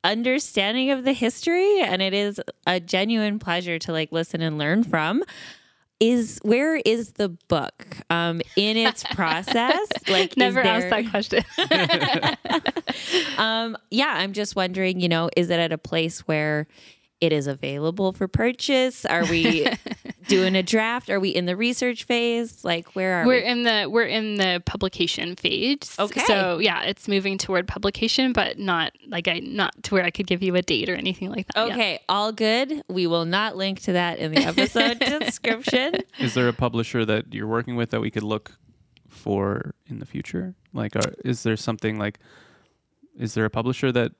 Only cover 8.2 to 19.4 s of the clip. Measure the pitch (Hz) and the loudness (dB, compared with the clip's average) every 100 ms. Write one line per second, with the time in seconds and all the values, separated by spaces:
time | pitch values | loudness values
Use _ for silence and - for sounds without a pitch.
8.2 | 170 165 - - 208 220 226 240 - - | 0 -2 -2 0 2 4 2 0 -6 0
9.2 | 165 160 196 233 240 330 427 - - 381 | 0 0 0 0 2 0 0 -4 0 2
10.2 | 185 - 247 254 233 220 180 208 226 202 | 2 4 4 4 2 2 0 0 0 -2
11.2 | - - - - - 320 175 330 - 262 | 2 0 0 -4 0 2 2 0 0 0
12.2 | - 240 - 320 - - - 254 - 359 | 0 -2 -2 0 0 -4 -6 -8 -2 -2
13.2 | 294 269 220 226 226 220 _ 220 294 185 | -2 -2 0 0 -4 -8 _ 0 2 0
14.2 | 196 196 202 - 185 180 185 180 180 165 | -2 -2 -2 0 -2 0 0 2 2 2
15.2 | 170 - 175 170 165 160 - 165 160 - | 2 2 2 2 2 -2 -2 0 0 -4
16.2 | - 156 151 151 151 - - _ _ _ | -2 0 2 0 -2 -12 -20 _ _ _
17.2 | 165 156 139 135 139 139 156 185 190 190 | 2 2 0 -4 -4 -2 -2 0 -2 0
18.2 | 190 - 233 247 - 269 254 - - 170 | -2 0 0 0 0 2 2 -2 0 0
19.2 | 170 170 | 2 2